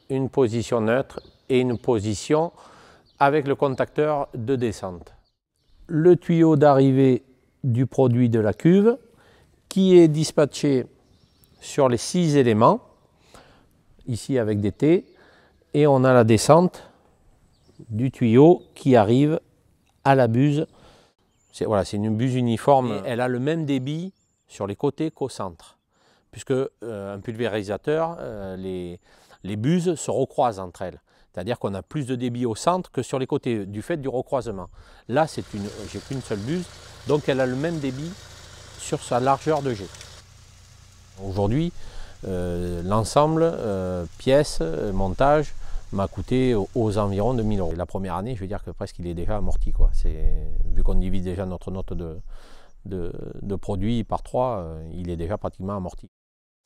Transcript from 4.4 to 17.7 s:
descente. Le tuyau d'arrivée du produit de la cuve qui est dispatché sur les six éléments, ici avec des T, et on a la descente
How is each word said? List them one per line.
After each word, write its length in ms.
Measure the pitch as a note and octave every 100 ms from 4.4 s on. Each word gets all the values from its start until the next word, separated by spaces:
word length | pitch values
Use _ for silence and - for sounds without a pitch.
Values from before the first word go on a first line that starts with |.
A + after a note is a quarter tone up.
| A2+ C3
descente. 580 | A#2 G2 F#2+ F2 - - _ _ _ _ _ _ -
Le 300 | D#3 F3 F3
tuyau 400 | - E3 D#3+ D3+
d'arrivée 680 | D3 C3+ C3+ C3 C3+ A#2+ - _ _ _
du 240 | C3+ A#2 C3
produit 420 | - C3 A#2+ A#2+
de 100 | A2+
la 140 | G#2
cuve 440 | - E3 F#3+ A3 C4+ _ _ _ _ _ _ _
qui 280 | F#3+ F#3+ F3
est 120 | E3
dispatché 760 | D3+ D3+ - C#3+ - D3 C3 - _ _ _ _ _ _ _
sur 260 | - - C3
les 100 | A#2
six 380 | - F3+ E3 C#3+
éléments, 460 | A#2+ G#2+ B2+ A3+ - _ _ _ _ - _ _ _ _ _ _ -
ici 320 | G#2+ - B2+
avec 220 | A2 G#2+
des 140 | G2+
T, 320 | - D3 F3+ - _ _ _ _ _ _
et 140 | D3 D3+
on 160 | C3+
a 100 | C3
la 100 | B2+ A2+
descente 580 | G#2+ - D#3+ F3+ - - _ _ _ _ _ _ _ _